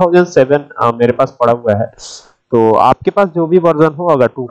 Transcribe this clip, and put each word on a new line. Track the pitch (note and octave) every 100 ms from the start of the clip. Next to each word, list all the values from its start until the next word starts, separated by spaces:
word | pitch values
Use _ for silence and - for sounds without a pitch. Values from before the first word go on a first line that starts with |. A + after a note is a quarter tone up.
थाउजेंड | F3 F3+ F3+
सेवन, | D#3 C3 C#3+ C#3 -
अ, | A#2
मेरे | A#2 A#2+
पास | B2 C3+ -
पड़ा | A#2+
हुआ | A#2+ A#2 G#2
है। | A2+ - - - - _ _
तो | A#2 A2+
आपके | G#2+ B2 - F#3+
पास | G3+ G3
जो | E3+ D#3+
भी | F3+
version | E3 D3+ D#3
हो, | D3+ F3
अगर | C#3 A#2
टू | - B2